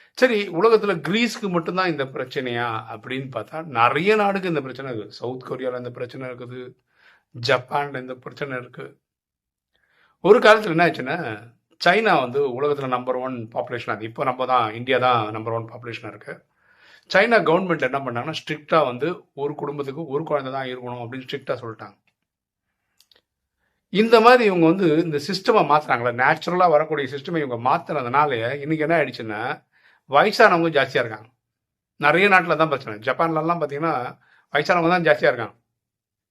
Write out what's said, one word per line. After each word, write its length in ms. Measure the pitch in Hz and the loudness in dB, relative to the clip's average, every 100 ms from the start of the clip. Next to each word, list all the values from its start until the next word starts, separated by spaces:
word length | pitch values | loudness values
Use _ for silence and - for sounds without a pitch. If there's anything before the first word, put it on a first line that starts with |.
| _ | _
சரி, 380 | - 254 214 202 | 2 2 2 -2
உலகத்துல 460 | 170 220 220 202 175 151 | 0 4 4 2 -2 -2
கிரீஸ்க்கு 400 | 214 240 - 202 | 0 0 -2 -4
மட்டும்தான் 400 | 175 165 180 180 | -4 -2 -2 -2
இந்த 160 | 143 135 | -2 -6
பிரச்சனையா 800 | 139 127 143 127 120 120 110 113 | -8 -8 -6 -6 -4 -4 -6 -10
அப்படின்னு 340 | 113 123 131 135 | -14 -10 -10 -8
பார்த்தா, 320 | 113 104 156 | -10 -10 -12
நிறைய 520 | 165 120 120 143 190 214 | -6 2 2 4 2 2
நாடுக்கு 320 | 202 196 180 | 2 -2 -4
இந்த 140 | 151 | -4
பிரச்சனை 340 | 131 123 135 113 | -6 -10 -10 -10
இருக்கு. 160 | 104 | -12
சவுத் 320 | - 123 127 | -12 -10 -10
கொரியால 340 | - 127 127 123 | -10 -8 -8 -8
இந்த 120 | 123 | -10
பிரச்சனை 400 | 123 123 135 127 | -12 -12 -12 -14
இருக்குது, 460 | 123 123 127 127 - _ _ _ _ _ 127 120 | -14 -16 -16 -16 -20 _ _ _ _ _ -8 0
ஜப்பான்ல 520 | 127 - 143 143 135 | 0 0 -6 -6 -8
இந்த 140 | 127 | -12
பிரச்சனை 440 | 127 - - 143 127 | -14 -16 -12 -10 -10
இருக்கு. 400 | 123 127 139 - _ _ _ _ _ _ _ _ _ _ _ _ | -12 -16 -20 -20 _ _ _ _ _ _ _ _ _ _ _ _
ஒரு 200 | 180 226 | 4 6
காலத்துல 300 | 214 220 208 | 8 6 4
என்ன 160 | 160 170 | 2 2
ஆச்சுன்னா, 640 | - 127 170 131 104 117 _ _ _ 175 | 0 -6 -6 -8 -10 -14 _ _ _ 0
சைனா 340 | 202 220 160 | 2 4 2
வந்து 420 | 123 135 143 123 | 2 -2 -2 -2
உலகத்துல 260 | 147 143 131 | -2 -2 -4
நம்பர் 280 | 123 127 127 | -4 -4 -6
ஒன் 340 | 131 123 113 | -6 -8 -8
பாப்புலேஷன், 360 | 135 - 123 123 | -8 -8 -8 -8
அது 160 | 107 110 | -8 -8
இப்போ 180 | 117 | -6
நம்ம 220 | 135 127 127 | -4 -2 0
தான், 280 | 127 110 | 0 0
இந்தியா 240 | 117 127 127 | -4 -2 0
தான் 340 | 127 120 107 | 2 2 -2
நம்பர் 220 | 110 113 | -6 -6
ஒன் 160 | 113 113 | -6 -8
பாப்புலேஷனா 360 | 117 120 110 110 | -14 -14 -14 -14
இருக்கு. 360 | 104 - 170 _ _ _ _ _ _ - | -16 -16 -18 _ _ _ _ _ _ -2
சைனா 240 | 185 226 226 | 0 4 4
கவர்மெண்ட் 380 | 156 170 190 151 | 4 2 2 -2
என்ன 180 | 127 135 | -2 -2
பண்ணாங்கன்னா, 340 | 131 117 147 | -4 -6 -6
ஸ்ட்ரிக்டா 520 | 151 - 151 - 165 135 | -8 -8 -10 0 2 2
வந்து 380 | 120 156 180 - | -2 -4 -6 -12
ஒரு 220 | 139 143 147 | -8 -6 -6
குடும்பத்துக்கு 520 | 143 143 135 135 156 | -8 -8 -8 -10 -6
ஒரு 160 | 139 | -6
குழந்தை 280 | 160 147 131 | -2 -4 -4
தான் 160 | 135 131 | -8 -8
இருக்கணும் 340 | 127 123 123 | -10 -10 -10
அப்படின்னு 240 | 117 131 131 | -10 -12 -10
ஸ்ட்ரிக்டா 280 | 139 - 127 | -10 -8 -8
சொல்லிட்டாங்க. 420 | 117 110 104 _ _ _ _ _ _ _ _ _ _ _ _ _ _ _ _ _ _ _ _ | -8 -14 -18 _ _ _ _ _ _ _ _ _ _ _ _ _ _ _ _ _ _ _ _
இந்த 300 | 175 226 226 | 0 6 8
மாதிரி 220 | 226 254 | 10 8
இவங்க 220 | 214 180 160 | 6 4 4
வந்து 320 | 190 175 151 | 4 4 2
இந்த 200 | 170 147 | 0 -2
சிஸ்டமை 480 | 165 185 - 214 147 | -4 -2 2 4 4
மாத்துறாங்களே, 480 | 151 147 123 120 117 | 2 2 0 0 2
நேச்சுரலா 540 | 135 160 - 180 180 | 2 2 0 2 4
வரக்கூடிய 460 | 151 156 151 131 139 | 4 2 -2 -4 -8
சிஸ்டமை 220 | 185 165 | -6 -4
இவங்க 320 | 139 117 123 | -4 -4 0
மாத்துறதுனாலயே 880 | 165 - 151 120 139 151 120 117 143 | -2 -2 -6 0 2 2 0 -4 -4
இன்னைக்கு 260 | 143 156 151 | -4 -2 0
என்ன 100 | 165 | 2
ஆயிடுச்சுன்னா, 640 | 135 - 110 107 123 156 _ _ _ _ - | 0 -4 -10 -8 -8 -8 _ _ _ _ 0
வயசானவங்க 600 | 139 202 - 214 175 165 | 4 4 6 6 6 2
ஜாஸ்தியா 260 | 143 127 139 | 2 0 0
இருக்காங்க. 340 | 117 107 - _ _ _ _ _ _ - | -4 -6 -18 _ _ _ _ _ _ -2
நிறைய 340 | 143 165 202 | 2 4 6
நாட்டுல 260 | 185 170 151 | 4 4 2
தான் 140 | 160 | 2
பிரச்சனை. 300 | 135 - 104 | 0 -6 -6
ஜப்பான்ல 400 | - - 165 156 | -4 0 0 0
எல்லாம் 220 | 160 170 | -2 -2
பாத்தீங்கன்னா 560 | 143 143 165 139 131 - _ _ _ | -4 -4 -4 -4 -6 -12 _ _ _
வயசானவங்க 380 | 143 151 180 165 | -2 2 2 2
தான் 140 | 180 | 2
ஜாஸ்தியா 200 | 156 147 | 4 4
இருக்காங்க. 300 | 160 123 104 - _ _ _ _ _ _ _ | 2 0 -4 -12 _ _ _ _ _ _ _